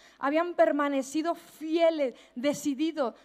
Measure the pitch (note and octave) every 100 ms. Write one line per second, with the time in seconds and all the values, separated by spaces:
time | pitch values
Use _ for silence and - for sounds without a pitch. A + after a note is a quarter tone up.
0 | - _ C#4 D4+ F4 E4+ D#4+ D4 C#4+ C#4
1 | C4 D#4+ D#4+ E4 - - D#4 D#4+ E4 E4
2 | C4+ - - - C#4 C#4 D4 B3+ D#4 D#4
3 | B3 A3